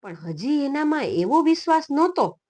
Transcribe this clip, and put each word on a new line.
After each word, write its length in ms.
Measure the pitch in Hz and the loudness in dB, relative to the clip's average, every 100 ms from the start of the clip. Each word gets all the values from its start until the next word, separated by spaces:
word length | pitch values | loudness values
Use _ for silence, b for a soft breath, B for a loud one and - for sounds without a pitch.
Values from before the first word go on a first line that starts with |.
પણ 120 | 196 | -16
હજી 500 | 165 165 156 226 294 | -14 -12 -8 -2 -2
એનામાં 400 | 277 285 302 302 | 0 -2 0 0
એવો 380 | 214 - 180 302 | -2 -2 2 2
વિશ્વાસ 440 | 302 330 - 320 320 | 4 0 2 0 2
નહોતો 500 | 285 349 359 196 - _ | 0 2 2 -2 -2 _